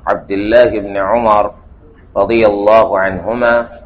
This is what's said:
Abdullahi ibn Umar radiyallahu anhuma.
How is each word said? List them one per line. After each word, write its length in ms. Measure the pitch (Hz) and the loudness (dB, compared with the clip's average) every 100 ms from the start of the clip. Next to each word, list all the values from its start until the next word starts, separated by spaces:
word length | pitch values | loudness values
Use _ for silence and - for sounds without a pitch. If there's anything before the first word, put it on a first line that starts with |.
| - | -6
Abdullahi 720 | - - 98 104 117 117 107 | -6 -6 -6 0 2 2 0
ibn 180 | 101 98 98 | -6 -6 -2
Umar 380 | 117 113 104 104 - - - - - - | -2 0 0 0 -6 -20 -20 -20 -20 -10
radiyallahu 800 | 98 101 117 107 101 101 110 110 98 | -4 0 2 2 0 2 4 4 0
anhuma. 560 | 95 95 90 120 120 117 117 - | -2 -4 -8 -2 0 0 -4 -12